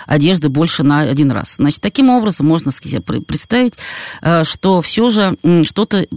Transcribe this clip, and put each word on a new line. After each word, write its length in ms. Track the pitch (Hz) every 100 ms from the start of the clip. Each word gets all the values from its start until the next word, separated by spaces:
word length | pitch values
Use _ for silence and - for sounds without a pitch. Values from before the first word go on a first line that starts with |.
| -
одежды 420 | 147 151 185 147
больше 340 | 135 165 -
на 160 | 135 147
один 320 | 139 135 143
раз. 240 | 107 - -
Значит, 220 | 143 -
таким 300 | 202 - 262
образом 360 | 247 214 170 147
можно 240 | 165 269
себе 300 | - 156 135
пр-, 200 | - -
представить, 520 | - 151 - 240 247 - - - - -
э, 220 | 160 170
что 360 | 156 - 190 185
всё 280 | 156 - 240
же, 260 | 214 196 -
м, 220 | 160 170
что-то 420 | 151 - 220 202 -